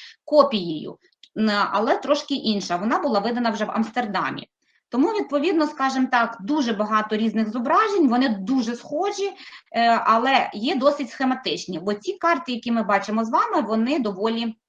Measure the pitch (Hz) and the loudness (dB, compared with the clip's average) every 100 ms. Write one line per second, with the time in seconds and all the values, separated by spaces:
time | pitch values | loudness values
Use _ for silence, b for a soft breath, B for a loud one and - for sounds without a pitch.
0 | B B - 294 - 214 170 156 - - | B B 2 6 6 2 -4 -6 -8 -14
1 | b _ - 214 220 202 190 202 233 370 | b _ -10 -2 0 2 2 0 2 0
2 | 254 285 - 269 226 202 - 175 214 349 | 2 0 0 -4 -2 -2 -2 -2 0 0
3 | 302 208 208 240 233 208 214 - 220 254 | 0 0 0 0 -2 -2 -2 -2 -2 -2
4 | 220 190 139 139 - _ _ _ _ 240 | -2 -2 -4 -6 -12 _ _ _ _ 0
5 | 359 415 - 285 320 330 294 - 269 254 | 2 0 -2 0 2 2 0 0 -2 0
6 | 254 247 226 - 196 311 233 208 214 214 | 2 2 0 -4 -2 0 0 -2 0 0
7 | 214 214 220 214 214 240 247 359 440 392 | 0 0 0 0 -2 -2 2 2 4 4
8 | 277 240 269 202 190 269 220 240 - 294 | 4 4 2 0 0 0 0 -4 -6 -2
9 | 392 370 392 B B B - 226 233 226 | -2 -2 -6 B B B -6 0 2 4
10 | - 226 262 262 - 208 247 269 277 285 | 4 2 4 2 0 -2 -2 2 2 2
11 | 262 - 262 240 185 143 - 160 190 208 | -4 -4 -2 -2 -4 -6 -6 -6 -4 -4
12 | - 403 339 302 - 240 240 233 208 202 | -6 -2 0 0 -2 -6 -2 -2 2 0
13 | 196 220 226 311 453 370 208 220 233 311 | 0 -2 0 0 0 0 0 0 0 0
14 | 214 185 226 226 233 - | -2 -2 -2 -2 -4 -8